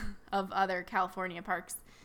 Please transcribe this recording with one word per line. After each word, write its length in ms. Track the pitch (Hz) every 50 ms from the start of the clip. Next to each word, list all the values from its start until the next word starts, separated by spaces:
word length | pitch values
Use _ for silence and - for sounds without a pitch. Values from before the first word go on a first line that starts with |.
| 214 208
<laughs> 240 | 202 - - -
of 200 | - 196 190 190
other 300 | - 190 196 185 185 180
California 580 | 180 - - 190 185 180 - 190 185 180 170 170
parks 360 | - - 185 175 190 - - - - - - -